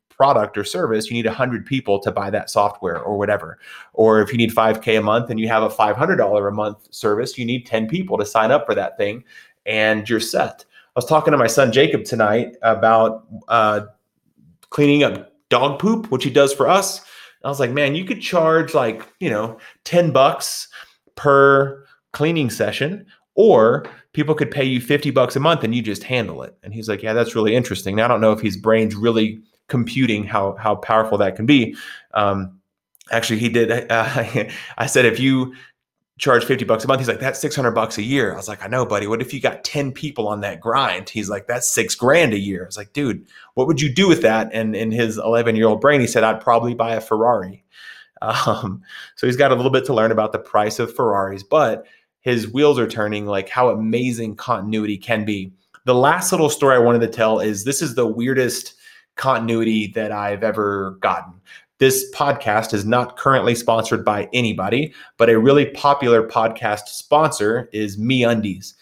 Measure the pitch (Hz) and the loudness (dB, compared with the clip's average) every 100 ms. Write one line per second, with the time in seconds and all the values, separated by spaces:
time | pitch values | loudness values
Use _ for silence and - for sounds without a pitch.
0 | _ - 139 123 104 104 98 180 147 107 | _ 0 2 4 0 -4 -6 -4 -2 -2
1 | 107 117 110 113 127 117 - 135 - 101 | -4 -4 -4 -2 -4 -4 -4 -4 0 -2
2 | 110 110 101 101 - 107 101 - 92 82 | 0 -4 -4 -4 -2 0 0 -2 -6 -6
3 | 98 104 101 101 82 - - - - - | -4 -4 -2 -2 -6 -18 -20 -20 -10 2
4 | 110 110 107 117 113 117 110 110 117 110 | 4 6 4 0 0 2 2 0 0 0
5 | 104 113 123 110 113 131 117 - 107 107 | 2 0 -2 -4 -2 0 0 0 0 0
6 | 160 180 101 104 101 104 107 107 _ - | 0 0 2 2 0 -4 -6 -8 _ -6
7 | 110 104 127 - 117 127 120 113 110 175 | -2 0 -2 -6 -6 -6 -4 -4 -2 -6
8 | 190 104 101 113 110 147 - 98 95 - | -4 -4 0 0 2 2 0 -2 -4 -4
9 | 101 120 - - - _ - 110 110 110 | -4 -6 -16 -20 -20 _ -4 0 2 0
10 | 104 110 - - - - - _ _ 127 | 0 -2 0 -2 -2 -6 -20 _ _ -6
11 | - 156 156 143 117 143 127 120 151 113 | 0 2 4 4 4 4 4 4 2 0
12 | - 113 107 113 120 - 113 104 110 113 | -4 0 2 2 -2 -2 0 2 4 4
13 | 110 110 - 110 - 113 107 107 104 _ | 4 0 -12 -18 -2 2 2 0 -6 _
14 | _ _ _ _ _ _ _ - 147 147 | _ _ _ _ _ _ _ 0 2 4
15 | 131 95 - _ _ 120 139 139 190 226 | 2 0 -12 _ _ 2 2 0 -2 -2
16 | - 127 139 131 139 135 139 190 185 - | -2 -4 0 2 2 2 2 2 0 -8
17 | - - - _ - 139 123 139 139 156 | -16 -20 -20 _ -8 -4 -2 0 -2 -2
18 | 185 233 - 175 160 160 151 147 117 113 | -6 -8 -2 0 2 2 2 0 0 -4
19 | - _ 170 107 113 117 - _ - 175 | -14 _ -4 -4 -4 -10 -20 _ 0 2
20 | 165 131 139 - - - - - - _ | 4 4 4 2 -6 -10 -14 -18 -20 _
21 | _ - 143 139 139 135 139 139 _ _ | _ -4 2 6 6 6 2 -4 _ _
22 | _ - 156 165 123 - 104 - 143 196 | _ -4 -2 0 -2 -2 -4 -2 -4 -6
23 | - _ _ - 220 131 110 139 - - | -12 _ _ 2 6 6 6 2 -4 -18
24 | _ - 147 151 143 143 131 127 120 156 | _ -6 -2 -2 -2 -2 -2 -2 0 -2
25 | 147 127 123 139 156 151 113 120 107 95 | 0 0 0 0 0 0 0 -4 -4 -8
26 | - 127 104 - 64 - 101 110 110 101 | -4 -4 -4 -10 -14 -18 -16 -12 -8 -6
27 | 110 117 117 113 107 120 120 95 95 104 | -2 -2 0 0 2 0 0 -6 -4 0
28 | 120 113 110 107 107 95 110 113 107 98 | 2 4 2 2 -2 -2 2 2 2 0
29 | 117 113 107 110 - _ - 120 117 135 | 0 2 0 -4 -16 _ -4 -4 -2 -2
30 | 120 107 104 110 98 95 110 101 - 110 | 0 -2 -2 -2 -2 -2 -4 -4 0 0
31 | 110 104 98 92 113 143 113 - - - | 2 0 -2 0 2 2 2 -6 -18 -20
32 | _ 107 101 98 92 92 _ _ _ _ | _ -2 0 -2 -6 -12 _ _ _ _
33 | - 113 113 110 117 117 107 117 - 113 | -6 -4 -2 -2 0 0 0 0 -2 -2
34 | 113 131 117 123 104 - - - 113 135 | 0 -2 -4 -4 -6 -10 -14 -8 0 4
35 | 120 113 135 131 127 - - _ _ _ | 4 2 0 0 -2 -8 -20 _ _ _
36 | _ - 143 175 - 127 117 110 123 131 | _ -6 0 2 2 -2 0 -2 0 0
37 | 123 101 135 - 143 - 120 110 113 - | -2 -4 -6 -6 -6 -2 -2 0 -4 -6
38 | 113 139 104 85 98 101 98 127 120 104 | -2 -2 -2 -4 -12 -12 -6 -4 -2 -2
39 | 101 113 123 135 135 - - 151 139 127 | -2 -4 -6 -4 -4 -4 -6 -6 -6 -8
40 | 147 120 107 104 101 82 110 127 123 90 | -10 -6 -6 -4 -6 -8 -4 -2 -2 -4
41 | - 110 98 101 - 120 - - 110 - | -8 -8 -6 -8 -6 -6 -2 -2 -4 -2
42 | 120 165 147 101 98 90 90 - 101 147 | 2 4 4 0 -4 -8 -10 -16 -12 -6
43 | 139 92 - - - - 135 139 147 123 | -4 -4 -10 -20 -8 -2 0 0 0 2
44 | 196 165 110 110 110 110 110 104 113 113 | 4 4 4 2 -2 -4 -4 -2 -2 -2
45 | 113 107 113 117 117 110 113 107 139 143 | -2 -2 0 0 2 2 2 4 4 4
46 | 117 117 110 110 - 117 120 120 117 110 | 2 2 2 2 2 2 2 -2 -2 -2
47 | - 110 113 113 92 98 _ - - - | -2 0 2 0 -4 -14 _ -20 -20 -20
48 | _ _ 107 - 120 110 98 - - - | _ _ -4 -2 0 -2 -4 -8 -12 -20
49 | - - 127 123 139 123 127 127 127 117 | -20 -4 -2 2 4 4 2 0 0 2
50 | 113 107 107 110 - 107 107 110 113 - | 2 2 0 -4 -2 0 0 -2 -4 -2
51 | 117 101 98 98 95 151 123 107 - _ | 0 0 -2 -8 0 2 2 0 -8 _
52 | _ _ 127 120 117 123 147 127 107 113 | _ _ -2 -2 -2 2 4 4 0 -2
53 | 107 104 101 98 95 127 123 107 110 120 | -4 -4 -4 -4 -4 0 0 0 -2 -2
54 | 127 117 110 107 - 110 101 110 107 101 | -2 -4 -8 -10 -4 -4 -2 -4 -4 -6
55 | - 110 104 101 95 - _ _ 123 123 | -4 -4 -2 -6 -8 -16 _ _ 0 4
56 | 135 175 180 180 151 - 139 127 120 117 | 4 2 0 0 0 2 4 6 6 4
57 | 113 117 110 110 107 101 110 - 156 120 | 0 0 0 2 -2 -4 -4 -4 -4 -2
58 | 113 107 120 131 120 - - - - - | -2 -2 -2 0 0 -4 -12 -20 -20 -20
59 | _ - 135 120 113 113 113 110 104 110 | _ -6 -2 0 0 0 0 0 -2 -6
60 | 107 104 104 101 110 101 101 101 95 95 | -6 -4 -4 -4 -4 -2 -2 -2 -4 -4
61 | 98 87 - 87 _ - _ _ 135 131 | -2 -2 -6 -20 _ -20 _ _ 2 2
62 | - - 143 139 - 107 110 104 104 123 | -2 -2 -2 -2 0 0 0 -4 0 0
63 | 120 - 139 131 107 120 117 113 110 110 | 0 -2 2 2 2 0 2 0 0 -2
64 | 107 104 90 123 117 95 95 123 156 - | 0 -2 -2 -2 -2 -2 -2 -2 -4 -10
65 | - - 117 113 123 143 147 - 143 143 | -20 2 4 6 6 4 2 0 0 2
66 | 120 117 113 120 113 113 113 104 - - | 4 4 4 0 -2 -2 -4 -4 -6 -16
67 | - 147 156 - 104 117 123 107 104 101 | 0 2 2 0 0 0 -4 -6 -6 -4
68 | 117 131 117 113 98 92 - - | -2 2 2 0 -2 -6 -12 -20